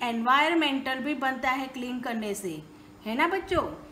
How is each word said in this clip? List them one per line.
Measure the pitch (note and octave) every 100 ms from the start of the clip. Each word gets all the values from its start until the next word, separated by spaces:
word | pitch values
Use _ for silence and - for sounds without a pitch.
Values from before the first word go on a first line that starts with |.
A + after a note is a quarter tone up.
एनवायरमेंटल | B3 A#3 A#3 C#4 D#4+ E4+ D4 C4+ C4 C4
भी | C#4+
बनता | C#4 C4+ C4 C4
है | C4 C4
clean | C4 B3 B3
करने | B3 A3+ G#3+
से, | G3+ F#3 D#3 - - - - G#3+
है | A#3+
ना | E4+
बच्चों? | F#4+ - E4+ A#3 - -